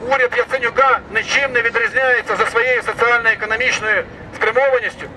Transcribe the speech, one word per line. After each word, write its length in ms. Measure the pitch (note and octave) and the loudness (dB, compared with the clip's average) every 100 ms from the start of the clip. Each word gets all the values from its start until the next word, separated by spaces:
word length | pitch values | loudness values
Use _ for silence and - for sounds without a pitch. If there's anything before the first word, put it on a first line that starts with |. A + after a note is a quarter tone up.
| A#4 | 0
уряд 220 | C5 B4 B4 | 0 2 0
Яценюка 640 | A#4 C5 E4+ - C4+ - - | -2 -2 0 2 4 2 0
нічим 380 | A3 G#3+ C#4 C#4 | -6 -2 0 0
не 100 | B3 | 0
відрізняється 720 | A#3 A3+ A3+ B3 C4 A#3 G#3+ F#3+ | 0 0 0 0 2 2 0 -2
за 100 | F#3+ | 0
своєю 360 | - B3+ B3 | 2 2 0
соціально-економічною 1200 | - - A#3 A#3+ A3+ G#3+ G#3+ A3 B3 - G#3+ G3 - - - - | -2 0 2 4 2 0 -2 -2 0 0 0 0 -2 -12 -16 -4
спрямованістю 720 | G#3+ - C#4 B3 A3 - - | 0 2 2 2 -2 -8 -16